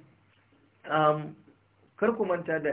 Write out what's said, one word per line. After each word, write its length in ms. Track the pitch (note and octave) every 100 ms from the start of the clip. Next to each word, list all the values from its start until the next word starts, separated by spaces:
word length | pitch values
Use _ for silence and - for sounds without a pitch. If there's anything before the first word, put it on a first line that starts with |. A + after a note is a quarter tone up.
| - _ _ _ _ _ _ _ -
um, 460 | D3+ D3+ D3+ D3+ - - _ _ _ _ -
kar 160 | A3 A3+
ku 100 | G3
manta 340 | F3 E3+ D#3+
da 100 | D3+